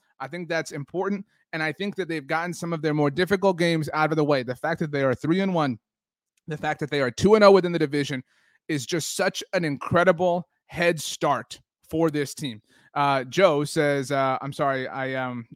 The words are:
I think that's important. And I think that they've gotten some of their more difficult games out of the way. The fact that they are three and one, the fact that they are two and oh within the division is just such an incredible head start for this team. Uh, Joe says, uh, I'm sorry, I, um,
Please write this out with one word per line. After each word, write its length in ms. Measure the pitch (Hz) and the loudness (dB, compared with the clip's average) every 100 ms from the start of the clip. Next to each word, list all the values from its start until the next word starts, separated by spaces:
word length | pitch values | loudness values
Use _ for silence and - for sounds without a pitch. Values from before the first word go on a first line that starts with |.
| _ _ | _ _
I 80 | 135 | -14
think 220 | 175 165 | -12 -6
that's 220 | 160 151 | -4 -4
important. 540 | 151 139 170 190 202 - _ _ | -10 -8 -4 -4 -4 -8 _ _
And 80 | 160 | -6
I 100 | 156 | -4
think 240 | 147 202 190 | -4 -6 -6
that 100 | 165 | -4
they've 180 | 160 139 | -6 -2
gotten 300 | 160 175 160 | -4 -4 -6
some 180 | 170 | -6
of 80 | 160 | -2
their 140 | 156 151 | 0 2
more 160 | 143 | 0
difficult 480 | 143 180 196 196 175 | 0 0 2 2 2
games 280 | 170 160 147 | 2 0 -2
out 180 | 151 156 | 0 0
of 40 | 156 | 2
the 100 | 147 | 2
way. 160 | 139 | 2
The 140 | 123 123 | 0 -4
fact 240 | 156 170 | -4 -4
that 120 | 156 | -4
they 120 | 143 | 0
are 100 | 135 | 0
three 280 | 120 143 185 | 0 0 0
and 120 | 196 | 0
one, 240 | 170 143 117 _ _ _ _ _ _ - | 0 0 -4 _ _ _ _ _ _ -12
the 100 | 151 | -6
fact 240 | 151 147 | -4 -4
that 80 | 151 | -2
they 120 | 143 | 0
are 100 | 127 | 0
two 240 | - 196 220 | 2 4 8
and 80 | |
oh 80 | 202 | 8
within 200 | 196 175 | 8 6
the 80 | 170 | 0
division 420 | 151 143 139 131 - _ _ _ - | 0 0 -2 -6 -10 _ _ _ -6
is 180 | 147 120 | -6 -4
just 300 | 170 - - | -4 -4 -2
such 280 | 190 - - | -2 -2 -6
an 100 | 190 | -2
incredible 840 | 160 135 - 175 180 165 180 175 - _ _ | -2 -4 0 4 4 4 2 0 -4 _ _
head 340 | - 170 160 | 0 0 0
start 640 | - - 151 123 - - _ _ - | -6 -2 0 0 -4 -18 _ _ -8
for 200 | 160 165 | 0 0
this 240 | 147 139 | 0 -4
team. 280 | - 147 107 _ _ _ | -6 -10 -10 _ _ _
Uh, 300 | 147 143 135 | -2 0 0
Joe 400 | 127 120 190 147 | 0 4 6 4
says, 480 | 147 160 147 143 131 | 0 0 2 0 0
uh, 260 | 139 135 131 | 0 0 -2
I'm 120 | 139 | -6
sorry, 340 | 139 143 131 131 | -2 -2 -2 -4
I, 260 | 131 131 131 | -6 -6 -4
um, 320 | 127 123 113 | -6 -8 -12